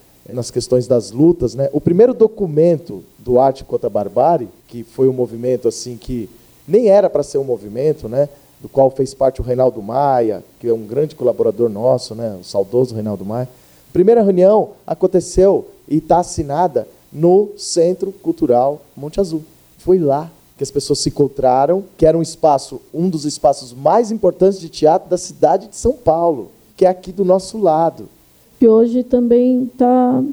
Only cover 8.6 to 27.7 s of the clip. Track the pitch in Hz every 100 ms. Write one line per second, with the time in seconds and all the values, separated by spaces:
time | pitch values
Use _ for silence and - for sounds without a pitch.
8.6 | - 143 135 131 131 - 131 - 120 123
9.6 | 127 113 101 127 143 127 113 95 - _
10.6 | 117 113 104 123 151 - 120 113 113 101
11.6 | 120 101 123 127 - 110 117 95 90 101
12.6 | 95 120 127 110 107 98 95 113 131 -
13.6 | _ _ _ - 185 233 202 180 185 214
14.6 | - - - 165 185 185 - - 196 156
15.6 | - - - 151 - 170 175 - 147 143
16.6 | 175 123 - _ _ 143 170 190 202 -
17.6 | - 175 165 185 196 185 165 165 151 120
18.6 | 135 147 - - 147 175 190 160 156 _
19.6 | _ _ 175 185 147 139 165 - _ _
20.6 | 139 143 - 143 151 - 143 - 127 127
21.6 | 143 185 202 - 160 165 160 - 160 139
22.6 | - - - 156 185 160 147 - 151 139
23.6 | 123 123 143 202 226 226 180 - 190 190
24.6 | 165 - 151 185 165 180 - - 151 185
25.6 | 214 - 226 294 - 160 170 139 95 -
26.6 | _ - 185 185 190 180 185 190 185 220
27.6 | 185